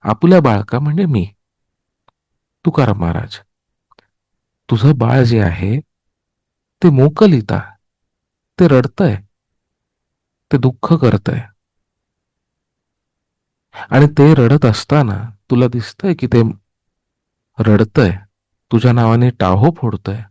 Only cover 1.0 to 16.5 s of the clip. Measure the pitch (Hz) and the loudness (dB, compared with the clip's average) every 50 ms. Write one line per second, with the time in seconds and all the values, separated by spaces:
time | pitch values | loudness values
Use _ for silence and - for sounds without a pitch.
1 | 202 170 143 107 87 - _ _ _ _ _ _ _ _ _ _ _ _ _ _ | -2 -2 -2 -2 -4 -4 _ _ _ _ _ _ _ _ _ _ _ _ _ _
2 | _ _ _ _ _ _ _ _ _ _ _ _ _ 170 - - 135 113 101 101 | _ _ _ _ _ _ _ _ _ _ _ _ _ -4 0 0 0 0 0 -2
3 | 85 85 82 - - - - - _ _ _ _ _ _ _ _ _ _ _ _ | -4 -4 -6 -6 -10 -12 -18 -20 _ _ _ _ _ _ _ _ _ _ _ _
4 | _ _ _ _ _ _ _ _ _ _ _ _ _ _ 123 110 101 139 156 127 | _ _ _ _ _ _ _ _ _ _ _ _ _ _ -4 0 2 2 2 2
5 | 117 117 123 135 127 113 117 110 101 87 82 82 90 98 110 143 151 _ _ _ | 0 0 2 2 2 2 2 0 0 -2 -2 -4 -6 -4 -4 -6 -8 _ _ _
6 | _ _ _ _ _ _ _ _ _ _ _ _ _ _ _ _ - 180 147 131 | _ _ _ _ _ _ _ _ _ _ _ _ _ _ _ _ -2 0 0 2
7 | 131 151 147 - 214 208 165 123 104 - 101 98 - - _ _ _ _ _ _ | 0 -2 0 2 2 2 2 0 -2 -4 -8 -8 -8 -12 _ _ _ _ _ _
8 | _ _ _ _ _ _ _ _ _ _ _ - 185 165 143 127 127 131 _ - | _ _ _ _ _ _ _ _ _ _ _ 0 2 4 4 2 2 0 _ -2
9 | 202 151 101 98 - _ _ _ _ _ _ _ _ _ _ _ _ _ _ _ | -2 -2 -2 -4 -10 _ _ _ _ _ _ _ _ _ _ _ _ _ _ _
10 | _ _ _ _ _ _ _ _ _ _ - 135 120 131 127 _ - - 170 160 | _ _ _ _ _ _ _ _ _ _ -2 0 0 0 -2 _ -2 -2 0 2
11 | - 120 - 98 _ - 120 120 - - _ _ _ _ _ _ _ _ _ _ | 2 0 0 0 _ -4 -8 -8 -10 -14 _ _ _ _ _ _ _ _ _ _
12 | _ _ _ _ _ _ _ _ _ _ _ _ _ _ _ _ _ _ _ _ | _ _ _ _ _ _ _ _ _ _ _ _ _ _ _ _ _ _ _ _
13 | _ _ _ _ _ _ _ _ _ _ _ _ _ _ _ - - _ - 135 | _ _ _ _ _ _ _ _ _ _ _ _ _ _ _ -20 -14 _ 2 2
14 | 147 147 151 - 143 147 160 147 123 117 135 151 - 123 107 - - _ 139 151 | 2 2 4 4 4 4 6 4 4 2 2 2 2 0 -2 -2 -4 _ 0 0
15 | 143 113 98 98 107 117 110 _ _ _ 131 123 127 120 120 123 110 - - _ | 0 -2 -4 -8 -10 -14 -16 _ _ _ 0 0 0 0 -2 -6 -10 -10 -14 _
16 | - 202 170 - - 120 - 120 113 113 | -6 -6 -4 -4 -4 0 2 2 2 2